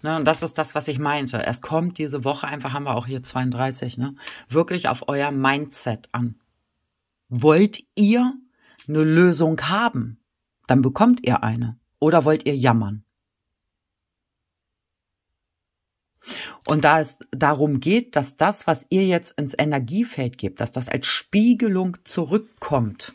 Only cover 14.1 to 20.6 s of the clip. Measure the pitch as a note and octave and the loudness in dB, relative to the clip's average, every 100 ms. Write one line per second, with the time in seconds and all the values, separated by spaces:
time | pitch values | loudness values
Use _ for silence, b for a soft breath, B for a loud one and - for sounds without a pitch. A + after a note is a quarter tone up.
14.1 | _ _ _ _ _ _ _ _ _ _ | _ _ _ _ _ _ _ _ _ _
15.1 | _ _ _ _ _ _ _ _ _ _ | _ _ _ _ _ _ _ _ _ _
16.1 | _ B B B B - D#3 D3 D#3+ D3+ | _ B B B B -2 2 4 4 2
17.1 | - - C3+ D3 C#3+ D3+ C#3 D3+ A3 A#3+ | -8 -14 0 0 2 0 0 2 0 0
18.1 | D3+ - - E3 G#3 - D#3 - F#3 F#3+ | -4 -4 -2 -2 0 -2 -4 0 0 2
19.1 | E3+ - - C#3+ - D3+ C#3+ A#2+ F#3 A#3+ | 0 -2 -8 -6 -2 0 0 -2 -2 -4
20.1 | - B2 - G2 - | -4 -6 -4 -8 -6